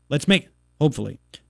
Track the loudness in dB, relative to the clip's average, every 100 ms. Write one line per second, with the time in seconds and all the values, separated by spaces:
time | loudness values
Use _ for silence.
0 | -4 -2 2 0 0 _ _ -2 0 0
1 | -8 -12 _ -20 _